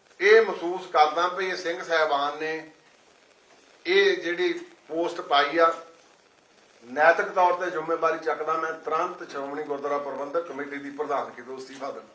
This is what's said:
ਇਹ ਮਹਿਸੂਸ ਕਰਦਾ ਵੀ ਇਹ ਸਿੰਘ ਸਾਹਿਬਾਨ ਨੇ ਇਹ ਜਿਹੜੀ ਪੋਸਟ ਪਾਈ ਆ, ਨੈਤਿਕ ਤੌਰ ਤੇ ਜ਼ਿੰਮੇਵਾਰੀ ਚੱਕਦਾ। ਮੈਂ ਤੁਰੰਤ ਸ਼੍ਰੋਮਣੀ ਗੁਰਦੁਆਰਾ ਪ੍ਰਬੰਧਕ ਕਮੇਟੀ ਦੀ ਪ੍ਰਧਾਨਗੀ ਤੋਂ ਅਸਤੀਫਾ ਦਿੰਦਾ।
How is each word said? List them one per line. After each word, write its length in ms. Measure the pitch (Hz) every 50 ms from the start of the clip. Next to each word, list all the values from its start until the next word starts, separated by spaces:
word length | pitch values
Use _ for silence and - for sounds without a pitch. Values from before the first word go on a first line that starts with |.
| _ _ _ -
ਇਹ 200 | 180 208 220 226
ਮਹਿਸੂਸ 460 | 220 196 165 147 165 175 170 - - - -
ਕਰਦਾ 340 | 156 151 151 156 165 180
ਵੀ 220 | 180 180 190 190 185
ਇਹ 60 | 180
ਸਿੰਘ 280 | - - 165 175 180 165
ਸਾਹਿਬਾਨ 540 | 165 165 160 156 147 151 196 143 147 151
ਨੇ 340 | 151 156 156 160 156 160 - - _ _ _ _ _ _ _ _ _ _ _ _ _ _ _ - _ _ _ _ _ _
ਇਹ 320 | 170 190 196 196 196 180
ਜਿਹੜੀ 360 | - 156 170 175 170 185 170 165 - - - - _ _
ਪੋਸਟ 340 | - 156 165 170 165 - 180
ਪਾਈ 360 | - - 143 143 143 143 160
ਆ, 160 | 170 165 170 - - - - - _ _ _ _ _ _ _ _ _ _ _ _ _ _ _ _ _ 117
ਨੈਤਿਕ 420 | 120 127 143 156 170 170 208 196
ਤੌਰ 260 | - - 185 180 175 175
ਤੇ 180 | 180 185 175
ਜ਼ਿੰਮੇਵਾਰੀ 460 | 156 156 156 165 165 160 165 160 156
ਚੱਕਦਾ। 360 | - - 160 135 147 151 156 160
ਮੈਂ 200 | 165 160 160 151
ਤੁਰੰਤ 560 | - - 151 156 160 180 185 180 - 170 -
ਸ਼੍ਰੋਮਣੀ 340 | - 143 139 139 143 156 151
ਗੁਰਦੁਆਰਾ 340 | 147 143 135 135 143 143
ਪ੍ਰਬੰਧਕ 500 | 143 143 139 131 127 143 143 165 170 170
ਕਮੇਟੀ 300 | - 135 135 143 139 143
ਦੀ 120 | 139 143 139
ਪ੍ਰਧਾਨਗੀ 520 | - 143 147 139 143 127 120 - - 123
ਤੋਂ 160 | 117 127 131
ਅਸਤੀਫਾ 340 | 127 131 - 135 135 143 131
ਦਿੰਦਾ। 220 | 113 113 - -